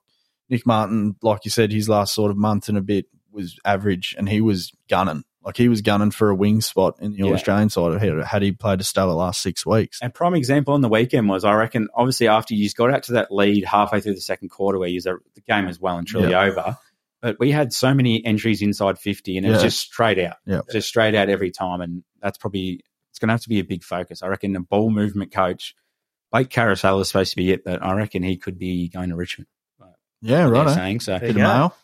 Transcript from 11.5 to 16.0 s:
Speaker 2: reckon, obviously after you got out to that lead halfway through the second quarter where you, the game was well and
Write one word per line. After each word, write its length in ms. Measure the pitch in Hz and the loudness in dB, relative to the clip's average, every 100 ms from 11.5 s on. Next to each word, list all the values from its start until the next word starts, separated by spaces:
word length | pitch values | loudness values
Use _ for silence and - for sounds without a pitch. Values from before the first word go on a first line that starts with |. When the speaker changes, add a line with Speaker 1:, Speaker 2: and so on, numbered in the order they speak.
Speaker 2:
reckon, 340 | 107 110 117 107 | 2 2 -2 -4
obviously 340 | 117 123 123 113 | 0 0 2 4
after 260 | 110 - | 4 2
you 140 | 107 104 | -2 -2
got 220 | - 120 | 0 0
out 80 | 135 | 0
to 80 | - | 0
that 180 | 120 98 | -2 0
lead 320 | 98 101 104 | 2 2 2
halfway 360 | 92 104 101 107 | 2 2 2 0
through 140 | 101 | -2
the 60 | 95 | -6
second 300 | - 95 95 | -6 -8 -10
quarter 280 | - 98 98 | -4 -2 -2
where 100 | 90 | -2
you, 120 | 90 | -4
the 180 | 90 90 - _ - | -4 -8 -12 _ -2
game 180 | 104 92 | -2 -2
was 140 | 87 | -4
well 180 | 92 | -4
and 80 | 87 | -4